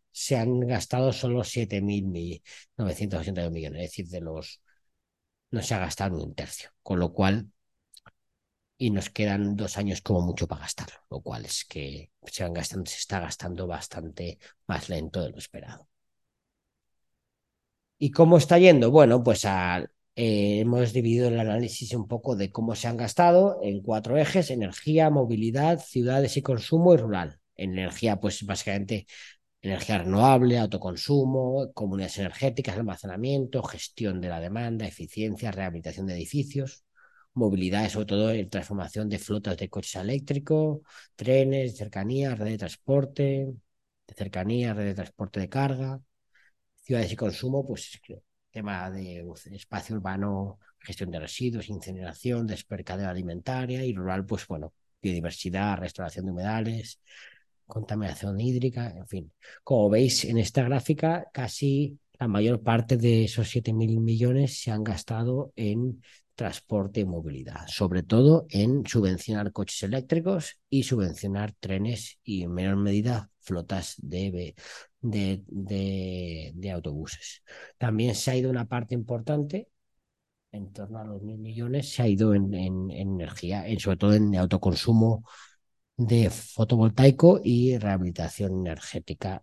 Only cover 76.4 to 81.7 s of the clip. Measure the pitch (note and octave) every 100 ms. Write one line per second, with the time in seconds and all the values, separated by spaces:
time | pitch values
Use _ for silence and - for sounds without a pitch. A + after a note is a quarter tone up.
76.4 | D2+ E2 F#2+ F2+ E2+ D2 D#2 - - -
77.4 | _ - - _ A#2+ G#2+ A#2+ G#2+ - B2+
78.4 | C3 B2+ A2+ B2 A2+ B2 A2+ A#2+ A2+ D3+
79.4 | D3 F#3 A#3 _ _ _ _ _ _ _
80.4 | _ G#2 G2 G2+ G2+ A2+ G#2+ G2+ G#2 A2
81.4 | G#2+ A2 A#2+